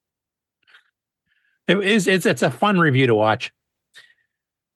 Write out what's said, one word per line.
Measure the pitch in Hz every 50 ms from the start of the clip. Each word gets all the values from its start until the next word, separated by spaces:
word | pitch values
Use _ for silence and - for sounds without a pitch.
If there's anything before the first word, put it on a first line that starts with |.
| _ _ _ _ _ _ _ _ _ _ _ _ _ _ - - _ _ _ _ _ _ _ _ _ _ _ _ _ _ _ _ _
It | - - 202 202
is, | 190 220 226 175
it's, | 202 190 185 -
it's | 226 165 -
a | - 160
fun | 127 - - 208 208 175
review | 170 151 127 131 135 120
to | 113
watch. | 107 107 110 107 117 - - - _ _ _ _ _ _ _ _ - - _ _ _ _ _ _ _ _ _ _ _ _ _ _